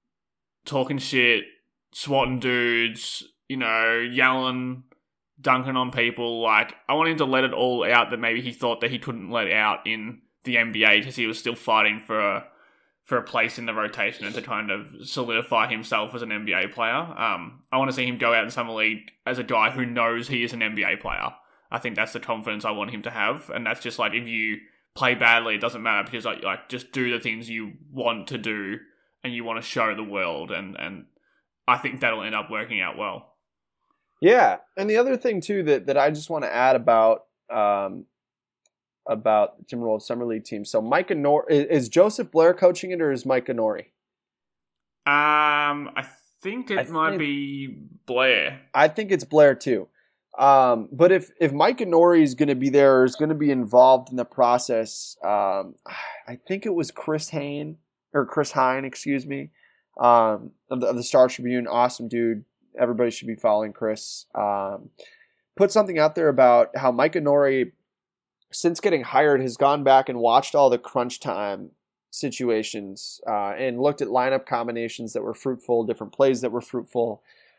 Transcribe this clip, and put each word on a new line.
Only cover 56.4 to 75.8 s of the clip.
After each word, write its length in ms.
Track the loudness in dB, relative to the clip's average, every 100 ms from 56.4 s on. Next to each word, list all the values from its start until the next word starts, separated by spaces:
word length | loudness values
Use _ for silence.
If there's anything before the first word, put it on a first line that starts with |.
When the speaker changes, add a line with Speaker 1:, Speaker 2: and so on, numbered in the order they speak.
| -10
Speaker 2:
think 180 | -6 -4
it 80 |
was 160 | -2 -4
Chris 400 | -6 -6 -4 -4
Hain, 480 | -8 -8 -8 -10 -14 _ _ _
or 140 | -2 -2
Chris 280 | -2 -2
Hine, 320 | 0 0 0 -6
excuse 420 | -8 -4 -4 -4
me, 240 | -10 -12 _ _ _ _ 2
um, 500 | 6 6 6 0 -6 -18 -10
of 100 | -4
the, 60 | -2
of 80 | -2
the 80 |
Star 240 | 2 4 4
Tribune. 400 | 2 -4 -4 -2
Awesome 400 | 2 2 0 -6
dude. 360 | -2 -2 -2 -8 _ _ -2
Everybody 340 | 0 2 -2
should 160 | -2 -8
be 80 | -2
following 360 | 0 2 0
Chris. 540 | -4 -4 -4 -8 -16 -10 -4
Um, 540 | -2 -2 -4 -8 -14 _ -20 _ _ _ _ 0
put 160 | 2
something 280 | 4 2 2
out 160 | 2 2
there 120 | 2
about 480 | 6 8 8 4 0
how 160 | 0
Mike 220 | 2 0
Nori, 580 | 0 2 4 4 2 -2 -6 _ _ _ _ _ _ _
since 300 | -4 -2 0
getting 220 | 0 0
hired, 380 | 2 4 4 4
has 140 | 2 2
gone 300 | 2 4 6
back 240 | 6 6
and 100 | 2
watched 340 | 4 4 4
all 160 | 4 4
the 80 | 4
crunch 440 | 0 -4 -4 -4
time 500 | -6 -4 -4 -6 -10 _ _ _ _
situations, 1080 | -10 -8 -4 -2 0 -2 -8 -12 -14 -16 -12 -4
uh, 280 | -2 -2 -4
and 240 | -4 0
looked 200 | 0 0
at 80 | -2
lineup 360 | 0 0 -2 -2
combinations 680 | -4 -4 -6 -6 -8 -10
that 100 | -8
were 100 | -8
fruitful, 520 | -6 -6 -6 -2 -2